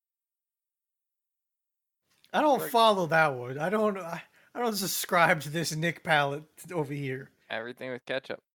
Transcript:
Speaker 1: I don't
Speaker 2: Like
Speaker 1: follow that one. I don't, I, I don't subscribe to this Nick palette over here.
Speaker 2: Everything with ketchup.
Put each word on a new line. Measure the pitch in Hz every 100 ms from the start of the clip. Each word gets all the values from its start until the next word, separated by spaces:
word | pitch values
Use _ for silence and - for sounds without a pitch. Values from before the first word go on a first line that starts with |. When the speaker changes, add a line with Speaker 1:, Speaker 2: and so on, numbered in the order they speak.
| _ _ _ _ _ _ _ _ _ _ _ _ _ _ _ _ _ _ _ _ _ _ _
Speaker 1:
I | 190
don't | 302 247
Speaker 2:
Like | 156
Speaker 1:
follow | 233 226 196 165
that | 160 156 127
one. | 120 135
I | 165
don't, | 214 214 190
I, | 170 170 - _ _ -
I |
don't | 240 196
subscribe | 190 - - 180 165 170
to | 143
this | 160 160 156
Nick | 165 156
palette | - 151 143 147 156 - 170
over | 175 135
here. | 143 139 131 135 _ -
Speaker 2:
Everything | 110 117 123 131
with | 123 -
ketchup. | 131 - - _